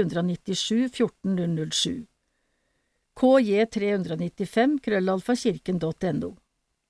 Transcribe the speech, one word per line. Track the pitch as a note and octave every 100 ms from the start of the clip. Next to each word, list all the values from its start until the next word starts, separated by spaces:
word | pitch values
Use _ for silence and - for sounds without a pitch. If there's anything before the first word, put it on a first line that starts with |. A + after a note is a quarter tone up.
hundre | F3+ E3
og | F3+
nittisju | F3 - F#3 - A3 B3+
fjorten | - A3+ - F#3+ F#3
null | E3+
null | D#3+ D#3
sju, | - - - A#3 _ _ _ _ _ _ _ _ _ _
K | - B3+ C4+
J | A3 G3+ A3+
tre | G#3+ G3+
hundre | G3+ E3+ E3
og |
nittifem | F3 - F#3+ A3+ B3+ D4
krøllalfa | - G3+ F#3 F#3+ - B3
kirken | A#3 E3 - F3+
dot | D#3+ -
N | F#3 D#3 E3+
O. | F#3 _ _ _ _ _